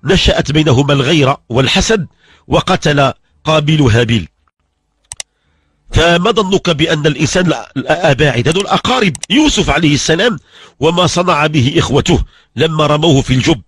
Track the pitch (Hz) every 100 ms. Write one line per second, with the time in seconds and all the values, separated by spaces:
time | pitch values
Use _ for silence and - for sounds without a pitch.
0 | 139 190 - 180 - 151 151 123 143 143
1 | 131 165 131 139 _ 120 131 196 180 220
2 | 151 _ _ _ - 147 - 185 160 143
3 | 135 - _ _ - 156 147 156 135 110
4 | 117 117 - _ _ _ _ _ _ _
5 | _ - - _ _ _ _ _ _ -
6 | 165 175 185 226 190 190 - 156 160 160
7 | 151 139 156 190 175 127 - - 127 156
8 | 180 139 147 120 120 170 202 190 - 254
9 | 208 127 - 240 311 - 151 143 165 147
10 | - 165 233 208 _ - - _ 147 175
11 | 175 175 180 151 156 151 120 165 - 131
12 | - 170 - _ _ - 160 156 147 147
13 | 165 139 123 135 120 143